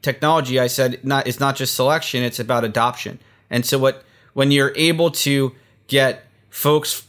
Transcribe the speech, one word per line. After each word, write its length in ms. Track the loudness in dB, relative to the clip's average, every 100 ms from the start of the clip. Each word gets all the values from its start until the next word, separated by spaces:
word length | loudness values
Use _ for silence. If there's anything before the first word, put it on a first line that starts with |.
technology, 580 | -4 -2 0 0 0 0
I 80 | 0
said, 320 | 0 -2 -2
not, 240 | -2 -2 -2
it's 120 | -2
not 160 | -2 -2
just 200 | -4 0
selection, 480 | 2 2 -2 -2
it's 160 | -4 -4
about 260 | -2 0 0
adoption. 540 | 0 0 -2 -12 -14 _ _ _
And 160 | -4 0
so 120 | 2
what, 260 | 0 -2 _ _ _
when 180 | -2 2
you're 220 | 4 2 2
able 360 | 2 2 0
to 420 | 0 0 0 0 -4 _ _ _
get 380 | 2 2 -2 _ _ _
folks 540 | -4 0 2 0 -8